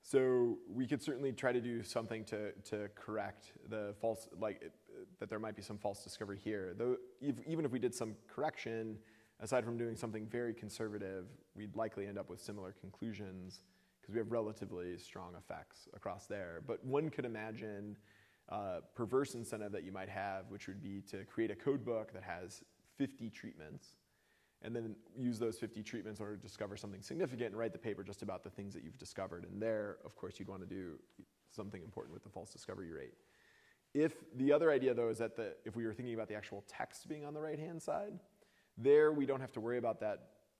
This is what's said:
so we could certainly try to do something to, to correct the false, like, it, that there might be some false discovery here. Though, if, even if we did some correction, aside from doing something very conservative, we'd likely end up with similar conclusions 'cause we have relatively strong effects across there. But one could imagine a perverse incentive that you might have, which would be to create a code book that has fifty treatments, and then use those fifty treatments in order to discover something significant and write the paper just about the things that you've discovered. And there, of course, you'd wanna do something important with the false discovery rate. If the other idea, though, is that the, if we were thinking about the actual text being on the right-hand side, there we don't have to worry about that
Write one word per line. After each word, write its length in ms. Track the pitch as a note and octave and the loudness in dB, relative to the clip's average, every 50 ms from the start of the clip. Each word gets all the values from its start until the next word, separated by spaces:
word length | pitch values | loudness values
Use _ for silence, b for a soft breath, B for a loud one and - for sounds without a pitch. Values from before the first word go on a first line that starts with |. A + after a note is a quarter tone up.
| - | -4
so 520 | - - C3+ B2+ B2+ B2+ B2 A#2+ A#2+ A2+ A2+ - | 6 6 8 8 10 10 8 8 8 4 0 -4
we 180 | - F#2 B2 C3 | -4 0 0 2
could 160 | A#2+ D3 B2 | 2 2 0
certainly 300 | - - C#3 A#2+ C#3+ C3+ | 2 0 -2 0 0 0
try 220 | A#2+ - - B2+ B2 | 0 4 4 6 6
to 80 | B2 | 6
do 200 | A#2 B2 A#2+ A#2 | 4 2 0 -2
something 440 | G#2 - - A#2+ A2+ G2+ A#2 A2 A2 | -2 0 0 -2 0 0 -2 -4 -2
to, 260 | - A2+ G#2 G#2+ G2+ F2 G2 G2 | -2 -2 -2 -2 -2 -4 -8 -6
to 260 | - - G#2 G#2 G2+ - | -4 -2 -2 -2 -4 -8
correct 580 | - - - G#2 A2 G2+ G2+ G2+ - - - - - - G2+ | -10 -6 -2 -2 -2 -2 -2 -6 -10 -18 -20 -20 -16 -10 -6
the 240 | G#2+ G#2+ G#2 G2+ G2+ G#2 | -4 -2 -2 -4 -4 0
false, 260 | - A#2 A2 A2 - - - | 0 0 0 0 -4 -12 -6
like, 240 | E2+ A2 G#2+ G2 - | -2 -2 -2 -2 -2
it, 120 | - E2+ - - _ - - - F#2 - - _ | -8 -12 -12 -14 _ -18 -14 -14 -14 -14 -10 _
that 100 | - G2 | -6 -4
there 100 | A2+ G#2+ | -4 -4
might 160 | A2 A2 G#2 | -4 -4 -6
be 60 | G#2+ | -8
some 160 | G2+ - A2 | -8 -8 -8
false 260 | G2 - G#2 G2 - - | -2 -2 -4 -4 -4 -10
discovery 360 | - - - A2 G2+ G2+ F#2+ - | -12 -8 -8 -6 -6 -6 -4 -2
here. 300 | G#2 G#2+ G#2 F#2+ F#2 F2 | -2 -2 -2 -2 -4 -2
Though, 200 | - A#2 B2 B2 - - - - - | 0 2 2 2 2 -2 -12 -12 -4
if, 140 | - C#3+ B2+ A2 A#2 | -2 -2 -2 -2 -2
even 160 | D3+ E3 D#3+ D#3 | -2 0 0 2
if 80 | C#3 | 2
we 80 | A#2+ B2+ | 2 2
did 160 | A2 B2 A2+ | 2 2 2
some 200 | - A#2+ A2 G#2+ - - | 0 -4 -4 -4 -10 -14
correction, 680 | - - - C#3 D#3 - - - A#2 A2+ A2+ A2+ A2 A2 G#2+ B B B B B B B B | -10 -2 0 0 0 0 -2 -4 -2 -2 -2 -2 -4 -6 -8 B B B B B B B B
aside 240 | A#2 G#2+ C3 B2+ A2 | -2 2 4 4 4
from 140 | A#2+ A#2 | 4 0
doing 180 | A#2 A#2+ A#2 A2 | 0 0 0 0
something 300 | G#2 - A#2 G#2+ A2 G#2+ | -2 -4 -4 -4 -4 -6
very 280 | A2 A#2 A#2+ A#2+ A#2+ A2+ | -2 -2 0 0 0 -2
conservative, 760 | A#2+ - G#2+ - - A2+ G#2+ G#2 G#2+ G2+ F#2+ F#2+ F#2+ F2+ - C#3+ - - _ _ | -4 -6 -10 -4 -4 -4 -2 -2 -4 -4 -4 -4 -6 -6 -8 -14 -18 -20 _ _
we'd 200 | - G#2+ G#2 F#2+ | -10 -10 -6 0
likely 320 | G#2+ A2+ A2 - G2+ G2 | 0 0 0 0 -2 -4
end 100 | G2+ G2+ | -4 -4
up 120 | G2 F#2+ - | -4 -6 -6
with 120 | F2 F2+ | -8 -10
similar 320 | - - G#2 G#2 F#2+ F#2 G2+ | -8 -8 -8 -6 -6 -8 -10
conclusions 880 | - - F#2+ - - - A2+ G#2+ G2+ G#2 F#2+ F#2 F#2 F2+ F#2 F#2 - - b b b b b b b | -10 -14 -14 -10 -6 -6 -4 -4 -4 -6 -8 -8 -8 -10 -10 -12 -14 -18 b b b b b b b
'cause 120 | - - G2 | -14 0 0
we 60 | A2+ | 2
have 120 | A2 G#2 | 2 4
relatively 680 | A#2 A#2 A2 A2 G#2+ - G2+ F#2 - F2+ F2+ F2+ F2+ | 2 2 2 2 -2 -4 -6 -6 -4 -4 -4 -4 -4
strong 380 | E2+ - - - F#2 F#2 F2+ F2+ | -6 -8 -10 -10 -10 -10 -10 -10
effects 520 | F2 - - E2+ E2+ - _ - - - - - | -14 -10 -8 -8 -8 -8 _ -18 -20 -20 -16 -16
across 340 | G2+ - - F2+ G2 - | -8 -6 -6 -6 -6 -6
there. 340 | - G2+ G2+ F#2+ F2 E2+ E2 - | -6 -4 -4 -4 -4 -6 -8 -4
But 160 | - A#2 - - | -4 -4 -2 0
one 260 | B2+ C3 C#3+ D#3 D#3 | 2 2 4 2 2
could 160 | - - B2 | -2 -2 -4
imagine 680 | B2 A2+ A2 G#2+ A2+ A2 A#2 A#2+ A2 G#2 G2+ G#2 G#2 G#2 G2+ b b b b b b b b b b | -2 -2 -4 -4 -4 -6 -6 -6 -6 -6 -6 -6 -8 -10 -12 b b b b b b b b b b
a 320 | - G#2 G2+ G2 F2+ E2 D2 - _ | -4 -2 -2 -2 -2 -4 -6 -8 _
perverse 420 | - A#2+ G2 B2 C3 C#3+ C#3 - | -2 0 4 6 4 4 4 -2
incentive 360 | A#2+ A2+ - - G#2+ G#2+ G#2 | -6 -6 -4 -4 -4 -4 -2
that 120 | G2 F#2+ D#2 | -4 -4 -4
you 100 | F#2+ F#2+ | -4 -6
might 160 | F#2+ F#2+ G2 | -6 -6 -4
have, 400 | G2 G2+ G2 G2+ F#2+ F#2+ F#2 F#2+ | -4 -2 -2 -2 -2 -4 -6 -8
which 180 | G2 G2+ - | -10 -10 -8
would 140 | - F#2+ G2+ | -8 -8 -6
be 200 | - G2 G2 G2 F#2+ | -6 -6 -6 -6 -6
to 200 | - - F#2+ F#2+ | -6 -8 -8 -8
create 260 | - - - A2+ G#2 | -6 0 2 2 2
a 60 | G#2 | 2
code 300 | - - C#3+ C#3 C3+ A2 | 0 4 4 4 4 4
book 260 | A#2+ A#2 A2 G#2+ - | 2 0 0 0 -2
that 120 | - F#2+ F#2 | -8 -10 -6
has 380 | F#2+ F2 E2+ F#2 F2 F2+ - - _ _ _ _ _ _ | -6 -6 -6 -6 -8 -10 -14 -18 _ _ _ _ _ _
fifty 320 | - C#3 C3 C3+ - A#2 A2+ | 0 0 0 0 -6 -8 -8
treatments, 640 | - - - G#2+ - - D#2 D2+ F#2+ - - - - _ b b b b b b b b b b b b | -8 -8 -12 -12 -10 -10 -10 -10 -10 -12 -14 -16 -20 _ b b b b b b b b b b b b
and 140 | - A2+ A#2 | -8 -4 -4
then 200 | A#2+ A2+ A2 G#2 - - - - | -2 -2 -4 -6 -10 -14 -16 -6
use 240 | C3 B2+ B2 A#2+ G#2+ | 0 0 0 2 4
those 180 | A#2 A2+ A2+ | 2 0 2
fifty 240 | A#2 A#2+ G#2+ - A2 | 0 -4 -6 -4 -6
treatments 380 | G#2+ - - A#2 F2 G#2+ G#2+ G2 | -8 -6 -6 -6 -4 -6 -6 -6
in 60 | A2 | -6
order 120 | G2+ G#2 | -6 -6
to 40 | F#2 | -8
discover 360 | - - - - G#2+ G2 G2+ | -10 -12 -6 -6 -4 -4 -4
something 240 | G2+ - G2+ G2 F#2+ | -6 -8 -8 -8 -10
significant 460 | G2 - C3+ D#3+ F#3 C#3 B2 A2+ A#2+ | -8 -6 -2 0 0 0 0 -2 -2
and 100 | A2+ G2 | -2 0
write 160 | G#2+ A2+ A2+ - | 0 0 -2 -2
the 60 | - | -2
paper 240 | - A2+ G2 F#2 G2 | -4 -4 -2 -2 -4
just 180 | G2 G2+ - | -8 -8 -6
about 220 | - G2 F#2 F2+ - | -4 -4 -4 -6 -8
the 60 | G2 | -10
things 240 | G2 - G2+ G2 G2 | -10 -8 -8 -8 -8
that 100 | F2+ A#1+ | -8 -10
you've 140 | D#2+ - | -12 -12
discovered. 480 | - - - - - F#2+ F#2 F2 F2 F2 | -12 -14 -10 -4 -4 -4 -4 -4 -8 -8
And 160 | F2 G2 G2+ | -8 -4 0
there, 360 | G#2+ A2+ A2+ G#2+ G#2 G2+ F#2 - - | 2 2 2 2 0 -2 -4 -8 -12
of 100 | - - | -14 -10
course, 240 | - - - - - | -8 -8 -8 -8 -8
you'd 100 | F#2+ F#2+ | -8 -8
wanna 160 | F#2+ F#2+ F#2+ | -8 -8 -8
do 340 | F#2+ G2 G2 F#2 F2 D#2 - - _ _ - - _ _ _ _ _ | -6 -6 -6 -6 -6 -8 -10 -14 _ _ -20 -20 _ _ _ _ _
something 320 | - - G#2 G2+ G2 F#2+ | -8 -8 -8 -6 -6 -10
important 320 | E2+ A2+ G#2 - - - - | -10 -10 -8 -8 -8 -8 -10
with 100 | - - | -14 -14
the 60 | G#2 | -10
false 220 | - F#2+ E2+ F2+ | -10 -10 -10 -10
discovery 400 | - - - - F#2+ F#2+ F#2+ E2 | -14 -14 -10 -8 -8 -6 -6 -8
rate. 240 | E2 C#2+ C2+ A#1+ - _ b b b b b b b b b b b b b _ _ | -8 -8 -10 -10 -14 _ b b b b b b b b b b b b b _ _
If 300 | C#3+ D3+ E3 D#3+ - - - - | 6 6 6 4 -2 -14 -10 0
the 160 | B2 C3 C#3 | 4 8 10
other 200 | D3 D3+ E3 D#3+ | 10 10 10 10
idea, 220 | D3 C3+ B2+ C3 B2 | 8 8 8 6 6
though, 160 | A#2 A#2+ A2+ | 6 4 2
is 100 | A2 G#2 | 4 2
that 160 | A2+ A2 - | 0 -2 0
the, 200 | - A2+ G2 - - - | -2 -4 -4 -4 -6 -8
if 100 | A2 F#2+ | -6 -2
we 100 | A#2 A#2 | 0 0
were 80 | A2+ G#2 | 0 -2
thinking 220 | G#2+ B2 B2 A#2 | -2 -4 -2 -2
about 120 | A2 A2 | -2 -2
the 60 | - G#2 | -2 -4
actual 300 | G#2+ G2+ - G2+ G2+ G2 | -6 -6 -6 -8 -10 -10
text 400 | - - - - - - - - | -10 -4 -4 -4 -4 -4 -16 -6
being 180 | - D#3 D3+ D3 | -6 -6 -4 -4
on 80 | D3 D3+ | -6 -4
the 80 | D3+ | -4
right-hand 380 | D3+ D#3 D3+ C#3+ D#3 E3+ E3+ D#3+ | -2 -2 -2 -2 -4 -4 -6 -4
side, 400 | - - - - G3+ G#3 G3+ F3+ - _ _ b b b b b b b b | -2 0 0 0 0 -2 -6 -10 -12 _ _ b b b b b b b b
there 360 | - A2+ C3+ C#3+ D3+ D3+ D#3 | 4 10 12 12 12 12 10
we 160 | D#3 D3 C#3 | 8 6 4
don't 120 | C3 C#3 C3+ | 4 4 2
have 120 | C3 B2 | 0 -4
to 100 | - A#2+ | -4 -2
worry 160 | G#2+ A#2 B2 | 0 2 2
about 220 | B2 A2+ A#2 A2 - | 4 4 4 2 2
that 300 | G#2+ G#2+ G2+ F#2 - - - - _ _ _ | 0 0 0 -2 -6 -16 -20 -20 _ _ _